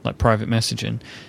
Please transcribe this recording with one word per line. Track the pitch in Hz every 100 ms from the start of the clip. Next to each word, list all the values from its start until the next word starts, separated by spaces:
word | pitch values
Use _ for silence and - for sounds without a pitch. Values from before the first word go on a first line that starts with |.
| 113
like | 104
private | 123 107 110
messaging, | 113 - 113 117 117 - -